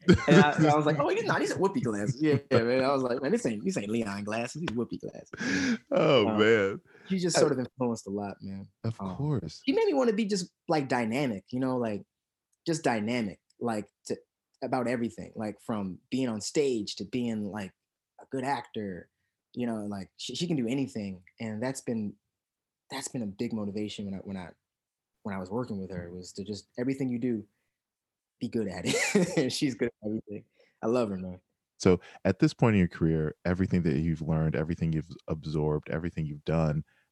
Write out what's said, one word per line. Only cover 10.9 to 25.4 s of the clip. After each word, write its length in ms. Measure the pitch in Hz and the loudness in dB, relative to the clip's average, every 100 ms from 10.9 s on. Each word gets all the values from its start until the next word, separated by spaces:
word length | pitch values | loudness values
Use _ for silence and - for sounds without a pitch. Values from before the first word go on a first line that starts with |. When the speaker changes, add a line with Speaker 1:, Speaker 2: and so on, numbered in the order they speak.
| 127 113 127 139 98 - | 0 0 0 0 -4 -6
Speaker 2:
you 100 | 127 | -4
know, 180 | 131 127 | -2 0
like, 260 | 117 101 - _ _ _ _ _ - | -2 -4 -10 _ _ _ _ _ -4
just 160 | 156 | 0
dynamic, 560 | 147 113 104 123 104 82 _ - | 0 0 0 -2 -4 -6 _ -8
like, 260 | 117 110 101 _ - | -4 -4 -6 _ -8
to, 100 | - - _ _ - | -8 -10 _ _ -12
about 260 | 123 131 120 | -4 -2 -2
everything, 440 | 123 117 - - - | -2 -4 -6 -14 -8
like, 240 | 107 101 | -8 -8
from 380 | - 107 95 87 - | -6 -6 -6 -8 -6
being 180 | 127 127 | -4 -2
on 120 | 107 | -4
stage 560 | - 160 139 117 98 - | -4 0 0 0 -4 -8
to 80 | |
being, 460 | 98 131 120 110 104 | -6 -4 -2 -4 -6
like, 220 | 104 92 _ _ _ _ - | -8 -10 _ _ _ _ -20
a 60 | - | -10
good 140 | 135 | -6
actor, 640 | 127 127 - 113 101 85 - _ _ _ _ | -4 -4 -6 -8 -8 -8 -14 _ _ _ _
you 120 | 123 120 | -6 -4
know, 180 | 113 104 | -4 -6
like, 240 | 98 90 - | -8 -10 -12
she, 180 | - | -10
she 120 | 120 175 | -6 -2
can 80 | 156 | -2
do 100 | 113 | -2
anything. 560 | 139 131 113 98 92 - - | -2 -4 -6 -8 -8 -14 -10
And 220 | 113 107 | -8 -4
that's 180 | 127 135 | -6 -6
been, 320 | - 117 104 - _ _ _ _ _ _ - | -4 -4 -4 -8 _ _ _ _ _ _ -14
that's 160 | 127 - | -10 -8
been 140 | 131 | -6
a 40 | 107 | -6
big 260 | 95 120 | -6 -6
motivation 520 | 110 101 101 107 - 98 | -4 -4 -4 -6 -6 -8
when 80 | |
I, 40 | 95 | -8
when 180 | - 95 | -8 -10
I, 120 | 87 - _ _ _ _ _ _ | -10 -16 _ _ _ _ _ _
when 120 | 110 | -8
I 40 | |
was 100 | 98 | -8